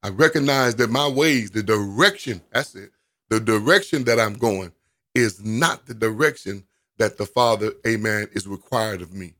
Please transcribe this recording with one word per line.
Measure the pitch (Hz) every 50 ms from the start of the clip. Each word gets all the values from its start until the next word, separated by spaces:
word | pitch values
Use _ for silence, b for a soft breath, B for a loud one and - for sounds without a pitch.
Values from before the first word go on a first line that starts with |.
| -
I | 101
recognized | 95 98 151 160 160 160 139 139 139 135 131 120 117 110
that | 123 113
my | 113 135 147
ways, | 147 135 131 147 160 147 127 113 101
the | 92 110
direction, | 107 101 110 107 104 98 98 110 160 202 196 - - 135 110 87 - _ -
that's | 117 147 - -
it, | 95 101 104 _ _ _ _ _ _ _ _
the | 110 113
direction | 113 113 113 107 104 131 175 196 196 - - 147 127
that | 120 117 113
I'm | 113 107 104
going | - 117 113 101 95 92 87 _ _ _ _ _ _ _ _ _
is | 131 120 110 95 92 101
not | 110 110 117 165 165 160 - _
the | - 123
direction | 113 110 110 110 110 151 156 143 - - 98 101 98 95 _ _ _ _ _ _ _
that | 113 104 - -
the | 104
Father, | 98 - - 123 117 113 104 107 110 - - _
amen, | 117 113 110 104 110 107 107 104 - -
is | 101 92 98
required | 98 95 _ _ - 120 110 110 104 92
of | 87 80
me. | 90 98 92 85 82 _